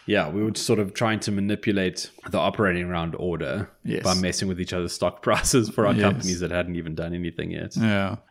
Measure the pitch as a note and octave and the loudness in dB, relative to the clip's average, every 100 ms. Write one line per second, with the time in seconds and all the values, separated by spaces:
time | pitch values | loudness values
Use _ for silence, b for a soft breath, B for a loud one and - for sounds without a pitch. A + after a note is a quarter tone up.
0 | - G2+ D#2 F#2+ A2 G#2 - G#2+ G2 - | 0 2 2 0 0 0 2 2 0 0
1 | A2+ G#2+ A2 G2+ G2+ G#2 - G2 F#2 E2 | 0 0 0 0 0 0 0 2 2 -2
2 | - - - F2+ F2+ - G2 F2 F2 F2 | -8 -14 -4 0 0 2 2 2 0 -2
3 | E2 D#2+ F2+ E2 D2 E2 G2+ - - - | -2 -2 -2 -2 -2 -4 -6 -8 -4 -2
4 | F#2+ F#2 F#2 - G2 F2+ F2+ F#2 F2 - | 0 2 0 0 -2 -2 -2 -2 -4 -2
5 | F2+ - - G2+ - C3+ G#2 - G#2 G#2 | -2 0 0 2 4 4 2 2 2 4
6 | G2+ A#2+ F#2 F2 F2 F2 F2 F2 E2 D#2+ | 4 2 -2 -2 -2 -2 -2 -4 -6 -6
7 | E2 F2 F2 - E2+ E2 E2 - A2 G2+ | -4 -4 -4 -6 -6 -6 -6 0 2 2
8 | F#2+ G#2+ - | 0 -4 -4